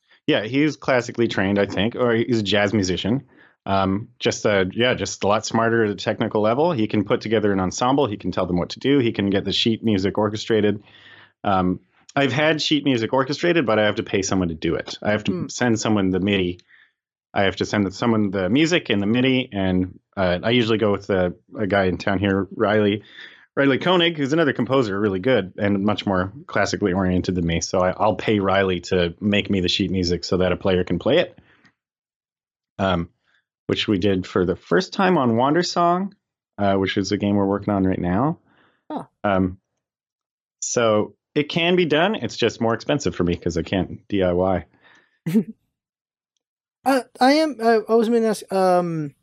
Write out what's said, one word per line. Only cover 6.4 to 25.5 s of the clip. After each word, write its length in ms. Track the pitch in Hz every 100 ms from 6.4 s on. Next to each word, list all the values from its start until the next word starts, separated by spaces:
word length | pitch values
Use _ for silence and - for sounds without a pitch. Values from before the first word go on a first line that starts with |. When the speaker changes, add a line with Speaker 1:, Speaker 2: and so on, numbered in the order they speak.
Speaker 1:
level. 300 | 107 123 170
He 160 | 139 107
can 160 | 110
put 180 | 101 120
together 300 | 107 110 101
an 80 | 95
ensemble. 480 | 92 - 123 143 127
He 100 | 101
can 140 | 92
tell 140 | 98 90
them 100 | 90
what 120 | -
to 100 | -
do. 200 | 127 143
He 120 | 117
can 180 | 107 101
get 140 | 98 95
the 60 |
sheet 320 | 90 117 110
music 340 | 113 98 95 90
orchestrated. 640 | 104 104 - 110 104 104 - - - - - _
Um, 360 | 104 95 92 92 _ _ - 143
I've 160 | 139
had 300 | 127 151 160
sheet 220 | - 151 139
music 280 | 123 110
orchestrated, 520 | 131 131 143 175 170 113
but 120 | 107
I 60 | 107
have 100 | 104
to 80 |
pay 180 | 90 101
someone 260 | 92 95 87
to 80 | 80
do 200 | 85 -
it. 220 | - -
I 80 | -
have 120 | 95 104
to 60 |
Speaker 2:
Hmm. 160 | 175 151
Speaker 1:
send 300 | - 123 107
someone 300 | 117 107 95
the 100 | 92
midi. 420 | 101 98 90 90 _ _ _ _ _ _ _
I 100 | -
have 140 | 98 -
to 80 | 98
send 280 | 107 95
someone 380 | 98 120 110 101
the 180 | 98 92
music 400 | 131 160 170 -
and 120 | 104
the 40 | 98
midi, 420 | 123 131 127 127
and, 480 | 101 95 92 92 - _ 101
uh, 220 | 90 87
I 100 | 92
usually 260 | 123 110 110
go 120 | 107
with 160 | 98 -
a, 260 | 95 90 87 _ -
a 80 | 101
guy 180 | 101 95
in 120 | 80
town 200 | - 98
here, 300 | 101 98 92 -
Riley, 480 | 104 107 104 104 - - - - _ -
Riley 220 | 139 127
Koenig, 400 | 170 180 170 160
who's 160 | 135
another 200 | 160 147
composer, 440 | 127 117 135 110 98
really 200 | 104 95
good 340 | 127 120 95